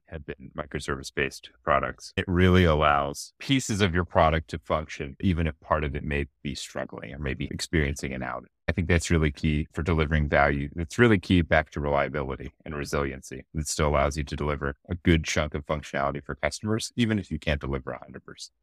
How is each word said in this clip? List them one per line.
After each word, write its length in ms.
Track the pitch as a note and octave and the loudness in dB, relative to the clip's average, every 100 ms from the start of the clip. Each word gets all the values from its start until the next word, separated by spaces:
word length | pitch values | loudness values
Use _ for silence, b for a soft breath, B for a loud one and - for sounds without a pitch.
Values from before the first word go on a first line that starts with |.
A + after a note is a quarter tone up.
| _ | _
have 180 | E2 D2 | -14 -12
been 260 | - C2+ - | -14 -12 -12
microservice-based 960 | D2 D#2 - C#2 C2+ - C2+ - - _ | -8 -6 -6 -6 -6 -4 -4 -4 -18 _
products. 480 | - C#2 C2 - - - | 0 0 0 -6 -8 -6
It 80 | - | 0
really 380 | F2 F#2 F2+ F2 | 4 6 8 6
allows 680 | D2+ D2+ C#2+ C#2+ D2 - - | 6 4 4 0 -6 -12 -10
pieces 400 | - C3+ - G#2 | -2 0 0 0
of 140 | G2+ | 2
your 100 | E2+ | 2
product 460 | E2+ F#2+ D#2+ D#2+ - | 0 4 4 4 -2
to 100 | D#2+ | -8
function, 560 | - E2 D2+ - D2 C#2 | -4 -4 -4 -10 -10 -2
even 260 | G2 E2+ D#2+ | 0 2 0
if 100 | D2 | -4
part 240 | - D#2+ D2+ | -2 0 0
of 100 | C#2 | -4
it 80 | |
may 220 | C#2 C#2+ C#2+ _ | -4 -4 -4 _
be 120 | D2 | -10
struggling 600 | C2 - C2+ C2 - - | -8 -10 -10 -10 -10 -14
or 60 | C2+ | -8
maybe 280 | D2 B1+ C#2 | -6 -6 -6
experiencing 640 | - - E2 C#2+ C#2+ D2 | -8 -2 0 0 -2 -6
an 100 | C2 | -8
outage. 260 | B1 B1 B1 _ - | -8 -8 -12 _ -6
I 60 | |
think 160 | E2+ E2+ | -2 2
that's 240 | F2 - | 2 2
really 180 | E2+ D#2 | 2 2
key 380 | - E2 D2+ D2+ | 0 0 0 -2
for 100 | - | -4
delivering 460 | D#2+ D#2+ D2+ D#2 C#2+ | 0 2 2 2 2
value. 400 | D2 C#2+ C#2+ C#2+ D#2+ | 4 4 2 -4 -6
It's 200 | E2+ - | -4 4
really 220 | A#2+ G#2 | 6 6
key 220 | - F#2 | 4 2
back 280 | D#2+ D#2+ D#2 | 4 2 2
to 100 | - | -2
reliability 720 | C#2+ C#2+ C#2 D2 C2+ C2 - - | 0 0 0 -2 -4 -6 -10 -14
and 100 | - | -10
resiliency. 720 | D2+ C#2+ D2 C#2 C2 - C2 - | -8 -4 -2 -2 -6 -12 -14 -10
It 140 | D#2 D2+ | -8 -4
still 220 | - D#2 | 0 2
allows 260 | D2 C#2+ D2 | 2 2 0
you 80 | |
to 140 | C#2+ D#2 | -4 -4
deliver 400 | D2 D2 C#2 C#2 - | -4 -2 -4 -6 -8
a 80 | F2 | -2
good 300 | - E2 D#2 | 4 4 4
chunk 280 | - D2+ | -2 -2
of 120 | D#2+ - | -4 -4
functionality 580 | D2+ - C#2+ C#2 C#2+ | -6 -4 -2 -2 -2
for 120 | - D#2 | -8 -4
customers, 580 | D2+ - G#2+ A2 - - | -4 -4 -4 -4 -4 -2
even 240 | A2+ G#2+ | 0 0
if 100 | F2+ | -2
you 100 | D#2 | -4
can't 200 | - D2+ | -2 -2
deliver 320 | C2+ C2+ B1+ | -2 -6 -6
a 80 | B1 | -12
hundred 220 | C2+ B1+ | -12 -18
percent, 300 | - - - _ | -18 -18 -20 _